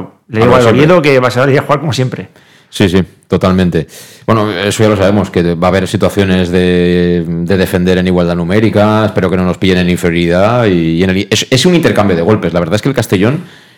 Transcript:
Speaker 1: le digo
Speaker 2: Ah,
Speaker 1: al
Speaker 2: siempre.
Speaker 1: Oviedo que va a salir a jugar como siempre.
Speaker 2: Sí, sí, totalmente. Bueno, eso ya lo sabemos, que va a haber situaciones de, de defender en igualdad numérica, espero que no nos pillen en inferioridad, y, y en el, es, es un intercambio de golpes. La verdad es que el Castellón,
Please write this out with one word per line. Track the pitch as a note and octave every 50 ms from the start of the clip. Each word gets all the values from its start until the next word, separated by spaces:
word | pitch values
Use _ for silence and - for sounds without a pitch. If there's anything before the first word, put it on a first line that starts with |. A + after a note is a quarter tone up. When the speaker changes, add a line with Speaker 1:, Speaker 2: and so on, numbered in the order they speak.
| G2 - - _ _
Speaker 1:
le | - - A2
digo | A2+ B2 B2
Speaker 2:
Ah, |
Speaker 1:
al | B2+ A#2+
Speaker 2:
siempre. | A2+ A2 B2+ D3+
Speaker 1:
Oviedo | D#3 F#3 F3
que | C#3+ D3 C#3 C3
va | B2 A#2+
a |
salir | G#2+ B2 C3+ C#3 C3
a | D3 -
jugar | - D3 C#3
como | D3 E3 A2
siempre. | C3 B2+ B2 - - - - _ - _ _ _ _ _ _
Speaker 2:
Sí, | - - G#2+ F2+
sí, | E2 G2 E2+ - - _ _
totalmente. | _ F#2+ F2 - F#2+ F#2 F#2+ F#2 F2 E2 E2 D2 - - - - - - - -
Bueno, | - A2+ A2+ G#2 G#2+
eso | G2 F2 G2+ G#2 F#2+ - A2
ya | G#2+
lo | G#2+
sabemos, | F#2+ F#2+ G2 G#2 G#2 G2 G2
que | - F#2+ E2+ E2+ E2+
va | E2 F2+
a | F2+
haber | F2+ G2 F#2+
situaciones | F2+ - F#2+ G2 F2+ - G2 G2+ F#2+ F#2 F#2 F2+ F2
de, | F2 F#2 F2+ F2+ F2+ F2+ F2 F2 F2 F2+ F2 F2 F2 F2 E2
de | E2 E2+ E2+ F2 F2 G2
defender | F#2 F#2+ F#2 - F2+ F2+ F2+ F#2 F#2
en | F2+
igualdad | F#2 F2+ F2+ F2 E2+ F2
numérica, | F2 E2+ E2+ F#2+ A2 A2+ G#2+ F#2 G#2 G#2 G#2+ G#2+ G#2+ G#2+
espero | G#2 - - F2+ F2+
que | F#2+
no | F#2 F#2
nos | F2+ E2+
pillen | - G2+ F#2 F#2
en | F#2 F2 F2+
inferioridad, | F2 E2+ - F2 E2 E2+ F2 E2+ F2 F2+ G2 A2 A#2+ B2 A#2
y, | G#2 F#2 F2 E2 E2 D#2+
y | E2+ F#2
en | F#2+
el, | F#2 F#2+ G2+ -
es, | A2 - - -
es | C3 B2 -
un | F3+ F3+
intercambio | E3 - A#2+ G#2 G#2+ G2+ G2 F2+
de | E2
golpes. | E2+ G2 A2 G#2 - E2+ E2
La | F2
verdad | E2+ D#2+ F#2+
es | G#2+
que | - C#3+
el | C3+
Castellón, | B2 A2 - G#2+ F#2+ G2 A#2 D3 F3 - - - - - _ _